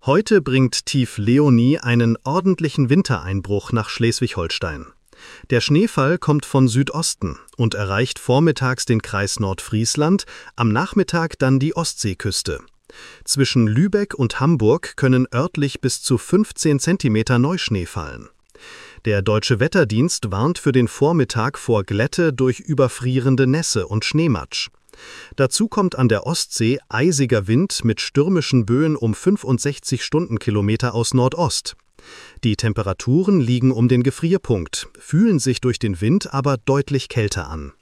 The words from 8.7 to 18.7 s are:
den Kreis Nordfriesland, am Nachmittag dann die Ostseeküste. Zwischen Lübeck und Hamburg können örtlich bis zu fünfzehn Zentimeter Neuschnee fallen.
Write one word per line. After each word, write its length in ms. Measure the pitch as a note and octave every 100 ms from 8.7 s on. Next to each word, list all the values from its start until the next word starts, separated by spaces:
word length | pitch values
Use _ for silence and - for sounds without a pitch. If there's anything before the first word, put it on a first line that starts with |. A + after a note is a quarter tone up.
| B2+ -
den 160 | A2+
Kreis 400 | - G2+ G2+ -
Nordfriesland, 840 | G2+ F#2+ - G#2+ A2+ - D3+ G3 - - - -
am 160 | A#2
Nachmittag 680 | G#2+ F#3 G#3 F3+ E3+ E3 -
dann 220 | C3 C3+
die 160 | C#3+ E3
Ostseeküste. 840 | D#3+ - A2+ F2+ G#2+ - - C#2+ - _ _ - - - -
Zwischen 420 | C3+ C3+ B2+ A2
Lübeck 460 | G#2+ F#3+ G#3 G3+
und 260 | - A#2+ -
Hamburg 560 | C#3 D#3+ G#2+ D#3 - -
können 320 | C3+ B2+ B2+
örtlich 480 | A#2+ D#3+ - C#3+ -
bis 200 | C3 -
zu 160 | - A#2+
fünfzehn 640 | - F3+ G#3+ - D#3+ C#3+
Zentimeter 580 | - F#3+ C3+ G#2+ A2+ B2
Neuschnee 480 | C3+ F#3 - G#2 F2
fallen. 440 | - D2 A#1 A1 _ _ _ -